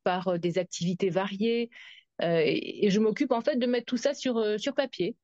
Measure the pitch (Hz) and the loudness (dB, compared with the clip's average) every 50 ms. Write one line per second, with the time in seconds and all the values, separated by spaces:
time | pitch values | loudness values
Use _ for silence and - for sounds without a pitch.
0 | - 196 180 185 180 190 180 170 165 175 165 185 180 - - - 170 175 185 - | -2 -2 0 0 0 0 0 0 0 0 0 0 -2 -2 -4 -4 -2 -2 0 0
1 | 202 185 165 185 190 196 202 190 214 233 233 233 233 233 - - - - - - | 0 0 2 0 -2 -2 -2 -2 0 0 0 0 -2 -4 -8 -14 -20 -20 -20 -20
2 | - _ _ - - 170 170 165 151 - - - - - - - - 208 185 214 | -20 _ _ -2 0 2 2 4 4 2 2 0 -2 -6 -4 0 2 2 4 4
3 | 220 214 202 - 285 262 247 233 226 294 302 247 247 247 247 240 233 - 254 233 | 4 2 2 0 0 0 0 0 0 0 0 0 0 0 0 0 -2 -2 -4 -2
4 | - 277 285 - - 262 240 226 220 208 208 214 - 277 - - 269 - - - | 0 0 -2 0 -2 -2 0 0 0 0 -2 -2 -2 -4 -2 -2 -2 -4 -2 -4
5 | 175 147 - _ | -4 -4 -4 _